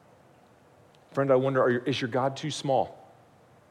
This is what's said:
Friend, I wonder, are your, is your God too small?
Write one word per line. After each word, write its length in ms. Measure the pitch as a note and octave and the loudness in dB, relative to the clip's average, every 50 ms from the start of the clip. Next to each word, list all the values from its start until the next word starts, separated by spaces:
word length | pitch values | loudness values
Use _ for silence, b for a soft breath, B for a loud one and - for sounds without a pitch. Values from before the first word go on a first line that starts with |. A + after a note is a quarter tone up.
| _ - - _ _ _ _ _ _ _ _ _ _ _ _ - _ _ _ - _ _ | _ -20 -20 _ _ _ _ _ _ _ _ _ _ _ _ -20 _ _ _ -20 _ _
Friend, 200 | - C#3 C#3 C3+ | -2 -2 2 4
I 40 | C3 | 4
wonder, 260 | B2+ C3 C3+ C3 C3 | 4 4 2 2 2
are 80 | A#2+ B2+ | 2 2
your, 140 | A#2+ B2 - | 2 0 -2
is 160 | D3+ B2 - | -2 -4 -4
your 100 | C#3 A#2 | -4 -4
God 280 | C3 B2+ C3 C#3 C3 | -2 -2 -2 -2 -4
too 140 | - - D3+ | -6 -8 -8
small? 460 | - - - C#3+ C3 A2 F2+ - - - - - - - _ _ _ _ _ _ _ _ _ _ | -8 -6 -4 -2 0 0 -2 -4 -8 -16 -20 -20 -20 -20 _ _ _ _ _ _ _ _ _ _